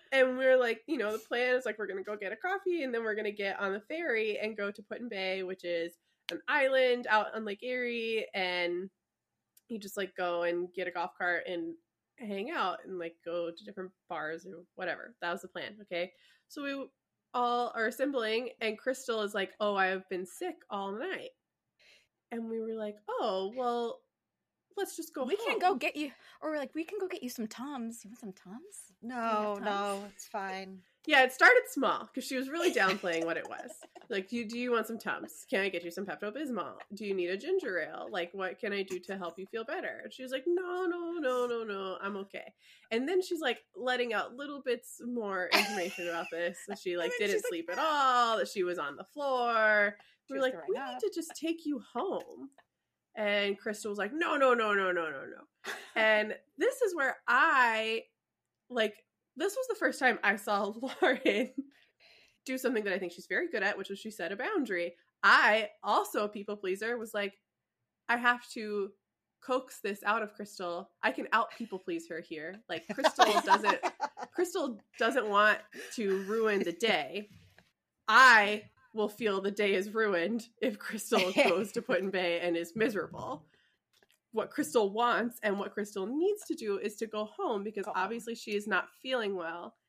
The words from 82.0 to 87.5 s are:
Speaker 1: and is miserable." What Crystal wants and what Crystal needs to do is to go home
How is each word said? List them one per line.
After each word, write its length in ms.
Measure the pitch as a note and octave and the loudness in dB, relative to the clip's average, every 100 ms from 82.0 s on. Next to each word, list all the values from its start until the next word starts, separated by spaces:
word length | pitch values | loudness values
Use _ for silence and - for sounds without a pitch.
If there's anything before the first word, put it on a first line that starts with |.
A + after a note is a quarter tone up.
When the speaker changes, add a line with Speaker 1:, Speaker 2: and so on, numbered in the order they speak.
| F#3+ F#3+ F3 E3+ | 2 0 0 0
Speaker 1:
and 160 | F3 E3+ | 0 0
is 200 | E3+ A3 | -2 0
miserable." 680 | A3+ G3+ - - - D4 - _ _ _ _ _ _ _ _ | 0 0 -6 -8 -8 -10 -12 _ _ _ _ _ _ _ _
What 180 | A3 - | -4 -4
Crystal 400 | - D4 A#3+ G3+ | -4 2 2 2
wants 460 | G#3 A#3+ F#3+ A#3 - | 2 2 2 0 -2
and 160 | G#3+ G3 | -2 0
what 160 | G3+ | -2
Crystal 320 | - G#3 G3+ F#3+ | -4 -6 -4 -4
needs 380 | C#4+ F#4 G#4 - | 2 2 0 -4
to 80 | |
do 240 | - G#3+ G3 | -6 -2 -2
is 180 | A3 - | -4 -4
to 100 | A3+ | -6
go 200 | G#3+ G#3+ | -4 -6
home 380 | - F#4 | -4 -2